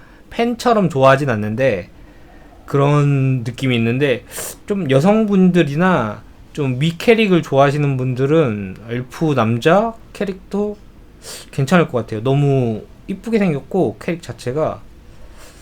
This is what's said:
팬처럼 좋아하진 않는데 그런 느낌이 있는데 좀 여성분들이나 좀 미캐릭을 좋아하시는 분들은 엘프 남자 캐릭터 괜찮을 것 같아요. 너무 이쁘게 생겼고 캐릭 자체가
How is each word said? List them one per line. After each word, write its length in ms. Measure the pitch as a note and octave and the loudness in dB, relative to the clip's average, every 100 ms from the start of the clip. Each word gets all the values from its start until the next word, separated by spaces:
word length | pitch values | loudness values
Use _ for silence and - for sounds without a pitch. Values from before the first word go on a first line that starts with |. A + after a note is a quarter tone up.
| - - - | -20 -20 -10
팬처럼 600 | - A#3 A#3 B3 A3 F3 | -4 -2 -2 0 2 0
좋아하진 400 | C3+ C3+ C3+ C#3+ | 4 4 4 2
않는데 600 | G#2+ G#2 A2+ C3 F#2+ - - - - - - - - - | -2 -4 0 0 0 -6 -18 -20 -20 -20 -20 -20 -20 -4
그런 800 | C#3 C#3+ D3 C#3+ C#3 C3 B2+ | 0 2 2 2 2 0 0
느낌이 320 | A2+ A2+ C3 A#2+ | -4 -4 0 2
있는데 500 | A#2 B2+ C#3+ A2+ - - - - - | 0 0 0 -2 -6 -12 -12 -12 -6
좀 240 | G3+ C#3+ | -4 2
여성분들이나 1300 | C3 F3+ A3 G#3+ G3 F#3 F3 C#3+ D3 F#3 D#3+ G#2+ G#2+ - - - | 2 4 4 2 4 4 4 0 0 0 0 -2 -8 -16 -20 -14
좀 260 | - C3+ B2+ | -6 -4 -2
미캐릭을 600 | D#3+ E3+ - A3+ G#3 F3 | -2 0 2 4 4 2
좋아하시는 540 | - C3+ C#3 D3 C#3+ C3 | 2 2 2 2 -2 -2
분들은 800 | B2+ B2 C#3 D#3+ C3+ G#2 G2 - A2+ | -2 -2 2 2 2 -2 -8 -12 -10
엘프 460 | A#2+ B2+ - D#3 C3+ | -10 -10 -4 0 2
남자 580 | A2+ A#2 D#3 F#3+ A3+ - - | 0 0 2 2 0 -6 -18
캐릭터 640 | - G3+ F#3 - G3+ G#3 G3+ - - - - - - - | -8 -8 -8 -8 -6 -6 -8 -18 -20 -20 -20 -18 -18 -10
괜찮을 360 | - C3 F3+ D3+ | -4 0 2 2
것 100 | A#2+ | -2
같아요. 240 | A2 A2 | -6 -4
너무 600 | B2+ C#3 C#3+ C3+ A#2 G#2+ - - - | 0 2 2 2 0 -4 -10 -16 -10
이쁘게 320 | G3 A3+ A3+ | -10 -2 0
생겼고 580 | F#3+ C#3 - F#3+ B2+ - | 0 -2 -4 -2 -2 -2
캐릭 220 | - E3+ | -8 -8
자체가 600 | - A#2 B2 C#3+ C3+ - - - - - - - - - | -10 -10 -6 -4 -4 -6 -14 -20 -20 -20 -20 -20 -20 -20